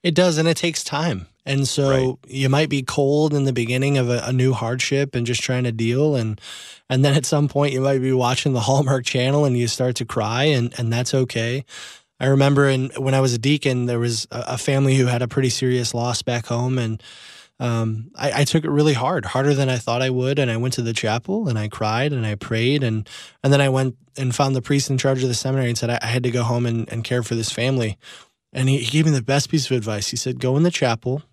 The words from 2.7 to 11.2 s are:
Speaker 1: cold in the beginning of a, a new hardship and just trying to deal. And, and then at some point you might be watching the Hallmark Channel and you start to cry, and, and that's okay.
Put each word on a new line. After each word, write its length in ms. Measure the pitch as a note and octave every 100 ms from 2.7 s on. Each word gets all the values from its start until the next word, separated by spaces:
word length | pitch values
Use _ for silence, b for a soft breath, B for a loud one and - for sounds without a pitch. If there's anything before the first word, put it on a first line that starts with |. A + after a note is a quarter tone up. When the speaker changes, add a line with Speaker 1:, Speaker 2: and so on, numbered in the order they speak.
| C#3+
Speaker 1:
cold 500 | B2+ - C#3 D3 D#3
in 100 | D3
the 80 | C3+
beginning 460 | A#2+ A2+ B2+ C#3 C#3
of 120 | B2
a, 120 | A#2+
a 80 | -
new 220 | B2+ B2+
hardship 640 | A#2+ A#2 B2 - C#3 C#3 B2
and 100 | A#2
just 160 | A#2
trying 240 | - B2+ B2
to 60 |
deal. 440 | A2+ A2+ B2 D3+ C#3
And, 240 | A2 G#2 B B B B B
and 140 | C3
then 120 | C#3+ C#3+
at 100 | B2+
some 240 | D3 D3
point 240 | C#3 C#3+
you 80 | C3
might 180 | C3+ C3+
be 140 | C3
watching 400 | C3 B2 B2+ D3
the 80 | B2+
Hallmark 420 | A2+ C#3 C#3 C3+
Channel 400 | A#2+ C3 B2+ C#3+
and 140 | D3 B2
you 100 | A#2+
start 280 | - B2+ A#2+
to 100 | A2+
cry, 380 | - G#2+ A#2
and, 300 | D3 C#3 A#2+ -
and 140 | A#2
that's 200 | A#2 B2+
okay. 520 | C3+